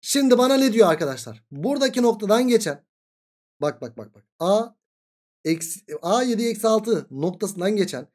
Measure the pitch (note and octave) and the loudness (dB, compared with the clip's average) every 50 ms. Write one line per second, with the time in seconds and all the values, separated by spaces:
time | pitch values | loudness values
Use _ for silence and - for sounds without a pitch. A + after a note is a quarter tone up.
0 | - - - C#4+ C#4 C4 B3 A#3+ B3+ B3+ C4+ C4+ C4+ C4 G#3 A3+ G#3 F3 E3 - | -6 -2 0 2 4 4 6 6 6 4 4 4 2 2 4 6 6 6 4 2
1 | E3+ C#3 C3+ A#2+ - A#2+ A2 - _ _ C#3+ C#3+ D#3 C4 C#4+ C#4+ C4+ C4 C4 B3+ | 0 -6 -6 -8 -12 -16 -16 -18 _ _ -14 -6 -4 -4 -2 0 -2 -2 0 2
2 | A#3+ A#3 A3+ - G#3+ G3 G#3+ A#3 B3+ B3+ A#3+ A3 A3 D#3+ C#3+ - _ _ _ _ | 2 2 0 0 0 0 2 2 2 2 2 2 0 -2 -8 -10 _ _ _ _
3 | _ _ _ _ _ _ _ _ _ _ _ _ D3 D3 C#3+ - C3+ A#2+ A2+ - | _ _ _ _ _ _ _ _ _ _ _ _ -6 -6 -6 -6 -14 -14 -14 -14
4 | A2 - _ G#2+ _ _ _ _ D#3+ F3+ G3+ G#3+ A#3 A#3 _ _ _ _ _ _ | -18 -18 _ -20 _ _ _ _ 0 0 2 0 0 -4 _ _ _ _ _ _
5 | _ _ _ _ _ _ _ _ _ D#3 E3 D#3+ E3 - - - _ - D#3 - | _ _ _ _ _ _ _ _ _ -4 -4 -4 -4 -12 -12 -14 _ -14 -14 -8
6 | - E3+ G3+ B3 B3+ B3+ A#3 G#3 A#3 A#3 A3+ A3 - A3+ A3 A3 G#3+ A3+ A3+ E3 | -4 0 0 0 2 0 0 0 -2 -2 -4 -2 0 2 2 2 2 0 -2 -2
7 | C#3 _ C3+ C3+ D3 F3+ F3+ - - G3 G#3 F#3+ F3 G3 G#3+ G#3 F#3 - - B2+ | -2 _ -8 -4 -4 -4 -4 -4 -8 -8 -6 -4 -2 -2 0 0 -2 -2 -4 -12
8 | C3 _ | -12 _